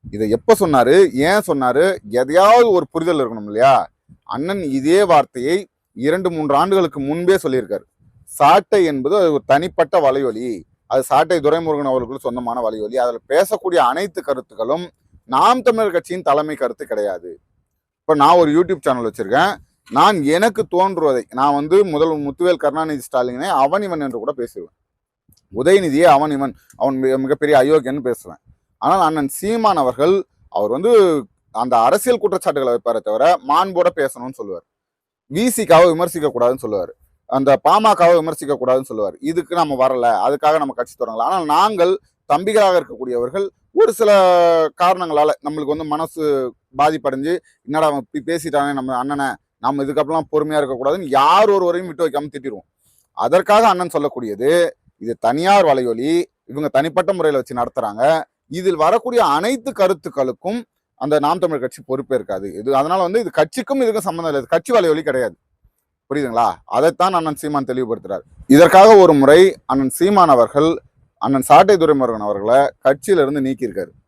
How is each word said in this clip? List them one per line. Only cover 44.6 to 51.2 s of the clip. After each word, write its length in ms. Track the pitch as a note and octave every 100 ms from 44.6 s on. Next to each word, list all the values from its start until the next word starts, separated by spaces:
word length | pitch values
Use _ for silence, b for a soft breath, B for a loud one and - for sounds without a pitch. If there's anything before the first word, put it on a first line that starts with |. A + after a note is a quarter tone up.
| D#3 _
காரணங்களால 540 | F3+ F#3 E3+ D3 D3+ C3+
நம்மளுக்கு 320 | D3 D#3 C#3+
வந்து 140 | D3+ D#3
மனசு 340 | D3+ D#3+ E3 D3+ C#3 B2+ _ _ C3
பாதிப்படைஞ்சு, 560 | D3 D#3 C#3 C3 D3 F3 _ _
"என்னடா 260 | - D3+ D#3+
அவன் 160 | C#3+
இப்படி 180 | A#2+ D3 C3
பேசிட்டானே 460 | E3 D#3 C#3+ C#3+
நம்ம 220 | C#3 C3 B2
அண்ணனை, 300 | C3+ C#3+ C3+ - _ _
நம்ம 240 | B2 C#3+
இதுக்கப்புறம் 440 | C#3 D3+ C#3+ D#3+ D3
பொறுமையா 280 | D3+ D3+ D3+
இருக்கக்கூடாதுன்னு" 500 | C#3 C3 C3+ F3+ D#3+
யார் 400 | C3+